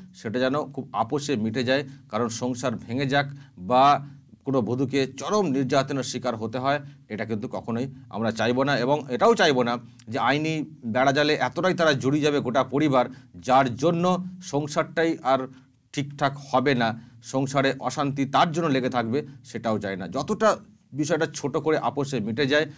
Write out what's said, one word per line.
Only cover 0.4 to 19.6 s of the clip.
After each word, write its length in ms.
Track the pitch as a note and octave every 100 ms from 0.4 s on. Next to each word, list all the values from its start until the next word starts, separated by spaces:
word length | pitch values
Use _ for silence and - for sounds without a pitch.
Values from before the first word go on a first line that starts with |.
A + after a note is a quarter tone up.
| C3 D3 C3+
খুব 160 | - A#2
আপোষে 440 | G2+ A2+ D3 C#3+ B2
মিটে 280 | A2 A#2
যায়, 200 | B2 C3+ C#3+ - -
কারণ 180 | G#2+ A#2
সংসার 440 | A2+ B2 B2 C3+
ভেঙে 340 | A2 - B2 C#3
যাক 200 | C#3+ C#3+ C#3+ - -
বা 480 | F2+ B2+ C#3 C#3+ C#3+ - - -
কোনো 180 | - C3+
বধূকে 440 | G#2 B2 C3 C#3 B2 -
চরম 280 | C#3 G#3 F3
নির্যাতনের 560 | C3+ B2+ C#3+ C3+ C#3
শিকার 340 | A#2+ B2+ B2 A2+
হতে 220 | A2 B2+
হয়, 220 | C3+ D3 C#3+ - -
এটা 160 | G#2+
কিন্তু 240 | A2 A2 A#2+
কখনোই 440 | F#2+ - A#2 C#3 - -
আমরা 200 | G2+ A2+
চাইবো 340 | A2+ A2+ B2
না। 140 | C#3 C3
এবং 280 | B2 D3 D3
এটাও 260 | A#2+ A3+
চাইবো 280 | A3+ F3 B2+
না 160 | A#2+ A#2+ - - -
যে 100 | A2+
আইনি 460 | A#2 C#3+ D#3 D#3 - -
বেড়াজালে 500 | A#2+ A#2 C#3 C#3 D3
এতটাই 400 | D3+ B2+ E3+ F3+
তারা 180 | D#3+ D#3+
জড়িয়ে 320 | C#3 B2 D3
যাবে 160 | D3+ C#3+
গোটা 240 | - B2
পরিবার, 420 | B2+ C#3 D#3 C3 A#2+ - - F2+
যার 400 | F2 C3 C3 B2
জন্য 480 | D#3 E3+ F3+ F3+ F#3 -
সংসারটাই 760 | - C#3+ D3 E3 D#3 - E3 -
আর 260 | B2+ C3 C3 - - _ _
ঠিকঠাক 400 | - C#3+ - C#3 C#3 -
হবে 220 | C3 C3+
না, 260 | C3 A2+ A2 - -
সংসারে 520 | - C3 C3+ C#3 C3+ -
অশান্তি 440 | - - C#3+ C#3 C3+
তার 260 | C#3+ F3
জন্য 140 | D#3 E3
লেগে 220 | B2+ B2
থাকবে, 380 | A#2+ A2+ C3 D3 -
সেটাও 340 | - A2